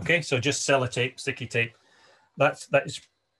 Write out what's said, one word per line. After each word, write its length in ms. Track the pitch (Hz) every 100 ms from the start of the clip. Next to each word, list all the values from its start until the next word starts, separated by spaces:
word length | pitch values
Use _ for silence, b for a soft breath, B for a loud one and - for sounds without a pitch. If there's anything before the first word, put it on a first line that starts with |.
okay, 220 | - 170
so 160 | - 123
just 300 | 139 131 -
sellotape, 500 | 139 123 - 127 -
sticky 280 | - 127 120
tape, 260 | 120 113 _ b b b b b -
that's, 300 | 139 - -
that 200 | - -
is, 140 | - _ _ _